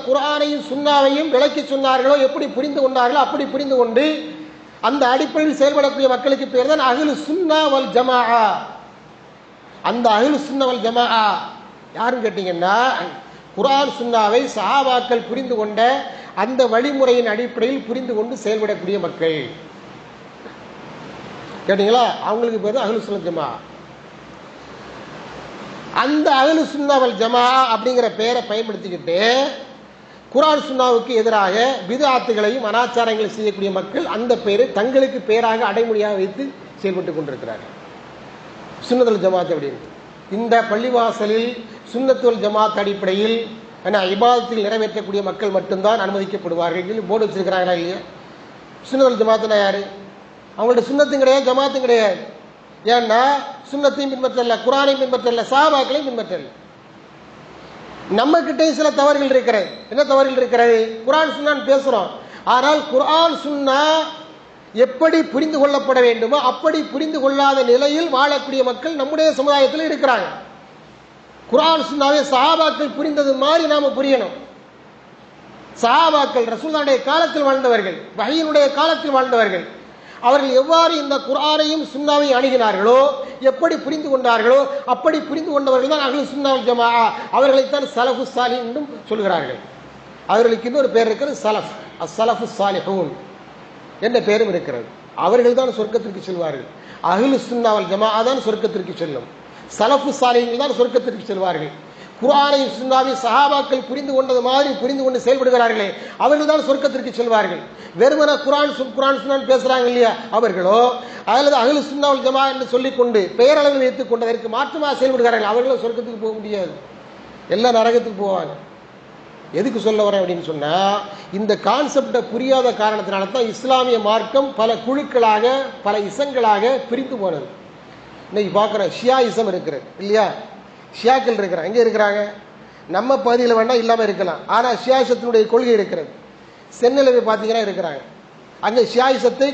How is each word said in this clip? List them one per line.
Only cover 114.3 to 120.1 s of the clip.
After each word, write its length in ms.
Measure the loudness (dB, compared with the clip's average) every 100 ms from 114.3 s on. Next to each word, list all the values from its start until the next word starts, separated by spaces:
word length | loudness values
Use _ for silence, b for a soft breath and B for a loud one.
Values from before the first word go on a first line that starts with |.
| -4 -4 -4
மாற்றமாக 380 | -4 -4 -4 0
செயல்படுகிறார்கள், 480 | 0 2 2 2 0
அவர்களும் 320 | 0 0 0
சொர்க்கத்துக்கு 400 | -2 -6 -8 -8
போக 100 | -8 -8
முடியாது, 340 | -6 -6 -6 -10 -18 -20 -20 -20 -20 -16 -4 0
எல்லாம் 220 | 2 4
நரகத்துக்கு 420 | 4 2 0 -4
போவாங்க. 320 | -4 -2 -4 -10 -18 -20 -20 -20 -20 -20 -20 -20 -8 -4
எதுக்கு 220 | -4 -2 -2
சொல்ல 180 | 0
வரேன் 160 | 2